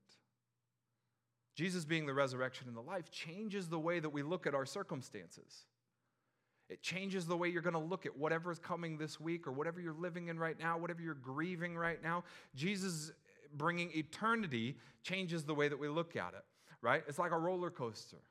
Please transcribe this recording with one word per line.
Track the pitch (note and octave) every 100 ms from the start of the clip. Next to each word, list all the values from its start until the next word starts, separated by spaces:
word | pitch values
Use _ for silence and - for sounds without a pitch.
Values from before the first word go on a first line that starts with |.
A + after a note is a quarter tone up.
| _ - _ _ _ _ _ _ _ _ _ _ _ _ _
Jesus | - F#3 F3+ D3
being | E3
the | D3
resurrection | C3+ C3+ B2+ B2+ B2+ B2+
and | A#2
the |
life | C3+ F#3+ D#3+
changes | - D#3+ F#3 A3 G3+ E3+
the | E3
way | E3 F3
that | D#3
we | C#3+
look | C#3+ F3+ D3+
at |
our | C#3 C3
circumstances. | G3+ F#3 D3 A#2 G#2 E2+ - - - - _ _ _ _ _ _ _ _ _ -
It | F#2
changes | - F3+ G3 F#3+ E3
the | F3
way | F3
you're | F3
gonna | F3 E3
look | D#3+ F3+
at | C#3
whatever | C3 D#3 E3 F3
is | E3
coming | - E3+ E3 D#3
this | D#3 -
week | D#3+ E3+ D#3+
or |
whatever | C3+ D#3+ F3
you're | E3+
living | D#3 F3 F3 E3+
in | E3
right | E3 D3+
now, | E3 E3
whatever | E3+ E3+
you're | E3
grieving | C#3+ C3 C#3 F3 F3 F3 E3+
right | E3+ D#3+
now. | D#3+ F3 - - -
Jesus | C3 F3 G3+ F#3+ D#3+ D#3 - G2 G2+ C#3+ D3
bringing | D#3+ F3 F3
eternity | D#3 D3+ - G#3+ A3+ F#3 A#2 A#2 C3+ - -
changes | - F#3+ F3+ E3+
the | D3+
way | D3 D3
that | C#3
we | D3
look | D#3 E3
at | A#2 F2+
it, | F#2+ - _ - -
right? | A#2 D3 D3+
It's | D3
like | F3
a | E3
roller | E3+ F#3 F3
coaster. | - A#2+ G#2+ - E2+ -